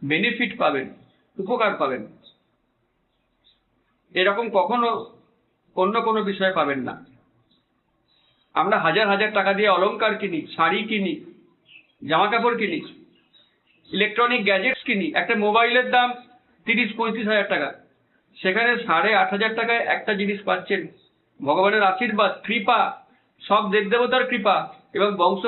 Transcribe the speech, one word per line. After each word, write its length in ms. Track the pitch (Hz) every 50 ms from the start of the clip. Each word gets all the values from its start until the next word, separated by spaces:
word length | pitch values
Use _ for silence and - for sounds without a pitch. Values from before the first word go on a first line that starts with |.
| -
বেনিফিট 520 | 139 151 165 208 240 226 233 240 196 -
পাবেন, 360 | - 175 156 143 135 127 - - - - _ _ _ _ _ _
উপকার 380 | - 190 190 247 233 220 202 -
পাবেন। 320 | - 156 131 127 113 107 - - _ _ - _ _ _ _ _ _ _ _ _ _ _ _ _ _ _ _ _ _ _ _ _ _ _ _ _ _ _ _ _ _ _ _ _ _ _ _ -
এরকম 360 | 175 185 202 202 214 240 220
কখনো 680 | 208 190 180 - 240 240 240 233 226 - - - - _ _ _ _ _ _ _ _ _ _ _ _
অন্য 260 | - 180 196 220 226
কোনো 220 | 226 226 220 220 208
বিষয়ে 300 | 196 196 190 190 190 190
পাবেন 260 | 175 147 143 139 135
না। 260 | 123 117 - - - - - _ _ _ _ _ _ _ _ _ _ _ _ _ _ _ _ _ _ _ _ _ _ _ _ _ _ _ _
আমরা 260 | - 165 190 214 190
হাজার 280 | 151 165 160 190 220
হাজার 260 | 202 196 190 214 208 214
টাকা 200 | 208 185 196 196
দিয়ে 160 | 190 214 208
অলংকার 460 | 185 175 190 208 233 214 226 214 202
কিনি, 320 | 196 202 190 170 151 143 - -
শাড়ি 280 | - 165 165 165 220 220
কিনি, 420 | 220 220 208 196 175 156 - - - - - _ _ _ _ _ _ - - _ _ _ _ -
জামা 200 | 139 160 165 196
কাপড় 300 | 208 214 226 220 240 233
কিনি, 240 | - 220 180 165 147 - - - - - _ _ _ _ _ _ _ _ _ _ _ _ _ _ _ _ _
ইলেকট্রনিক 520 | 160 190 208 208 208 233 240 240 247 233 202
গ্যাজেটস 400 | 196 196 190 240 262 262 - -
কিনি, 280 | - 233 196 175 151 -
একটা 200 | - 202 - 233
মোবাইলের 560 | 214 202 208 208 226 233 240 240 254 254 254
দাম 220 | 254 247 247 247 247 - - _ _ _ _ _ _ _ _
তিরিশ 300 | 214 226 220 240 202 -
পঁয়ত্রিশ 320 | 226 226 226 196 240 220
হাজার 200 | 208 220 214 -
টাকা, 260 | - 190 156 147 143 - - - _ _ _ _ _ _ _ _ _ _ -
সেখানে 420 | - 185 190 220 233 240 240 214 156
সাড়ে 320 | 165 165 165 175 214 220
আট 160 | 196 185 185
হাজার 240 | 196 202 220 220 220
টাকায় 240 | 233 220 226 233 233
একটা 340 | - - 175 - - - 208
জিনিস 300 | 196 202 196 208 196 -
পাচ্ছেন, 440 | 190 185 185 180 - 202 175 165 - - _ _ _ _ _ _ _ _ _ -
ভগবানের 380 | 135 151 180 190 202 214 214 202
আশীর্বাদ, 480 | 190 185 185 240 226 214 202 208 190 - - -
কৃপা, 640 | - 226 233 196 247 240 214 185 - - - - _ _ _ _ _ _ _ -
সব 240 | - 196 214 214 196
দেবদেবতার 560 | 190 214 208 196 226 240 247 240 254 254 254
কৃপা 460 | - 240 226 196 208 180 156 - - - - _ _ -
এবং 220 | - 196 208 202
বংশ 280 | 170 175 180 196 190 -